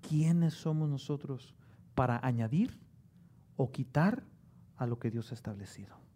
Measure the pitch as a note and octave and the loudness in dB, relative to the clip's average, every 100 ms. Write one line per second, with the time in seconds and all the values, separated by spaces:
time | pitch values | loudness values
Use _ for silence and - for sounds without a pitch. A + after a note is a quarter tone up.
0 | - D3+ D#3+ E3+ E3 D#3+ E3 D#3 D#3 C#3 | 0 2 4 4 4 0 -2 0 0 -2
1 | - D3 C#3+ C3 - - - - - - | -4 -6 -6 -10 -12 -20 -20 -20 -6 0
2 | B2+ A#2 B2+ A#2+ A2+ C#3+ A#3+ - - - | 2 2 0 0 2 2 0 -2 -20 -20
3 | - - - - - - B2 - A#2+ - | -20 -20 -20 -20 -20 -2 -2 -2 -2 2
4 | F3 B3 - - - - - - B2 A#2+ | 2 2 -8 -20 -20 -20 -20 -6 -4 -2
5 | A#2+ A2+ A2 A#2 - G2+ G2 - G2 - | -2 -4 -8 -10 -10 -10 -12 -14 -18 -20
6 | - | -20